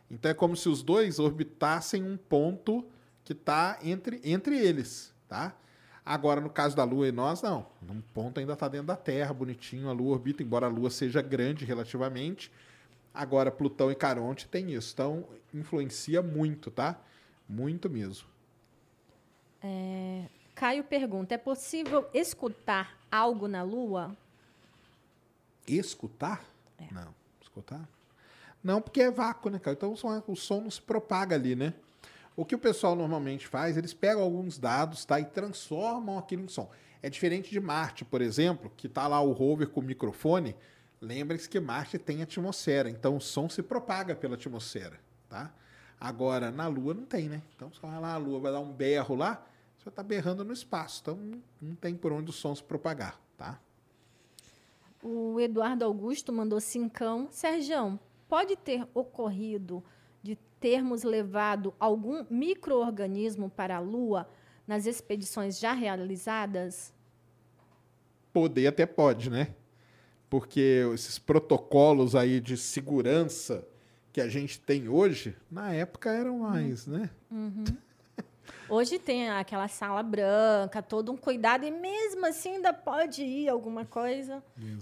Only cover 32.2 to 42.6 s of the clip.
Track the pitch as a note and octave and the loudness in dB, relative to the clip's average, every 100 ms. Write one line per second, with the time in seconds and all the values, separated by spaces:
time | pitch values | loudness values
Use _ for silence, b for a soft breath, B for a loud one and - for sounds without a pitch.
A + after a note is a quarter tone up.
32.2 | B - D#3+ B3 A#3+ G#3+ F#3+ F3 D#3 D#3+ | B -6 -2 2 2 4 2 2 0 0
33.2 | C#3 C3+ - C3+ E3 D#3 E3+ - G3 G#3+ | -2 -6 -4 -2 0 0 -2 0 2 4
34.2 | F#3 F3 F#3 C#3+ B2 B2+ D#3+ D#3+ - D3+ | 2 0 -4 -2 0 2 0 -2 0 0
35.2 | D3+ F#3+ G3+ - - D#3 A3 A#3+ G#3+ G3 | 0 -4 -6 -8 -8 -4 -2 -2 -4 -6
36.2 | F#3+ F3+ F#3 - F#2+ B B B C#3 - | -4 -6 -6 -8 -10 B B B -10 -2
37.2 | F3 F#3 F#3 G3+ F#3 D3+ D#3 - - B2+ | 0 0 -2 -4 -2 -2 -2 -6 -4 0
38.2 | A#2+ A2 E3+ D#3 G#2 - B2 - D3 D3 | 2 4 2 2 -6 -12 -8 -2 2 4
39.2 | C#3+ B2+ C3+ D3+ D3 - C3 B2+ A2+ - | 4 4 2 2 0 -2 -4 -2 -4 0
40.2 | D#3 F3+ C3+ G2+ b b b b A2 B2+ | 2 2 2 -6 b b b b -10 -6
41.2 | D3 E3 - G3 C#3+ A#2+ A#2+ D#3+ - D3+ | -4 -6 -4 -4 -2 -4 -4 -8 -4 -6
42.2 | D#3+ - F3+ F#3+ | -6 -4 -4 -4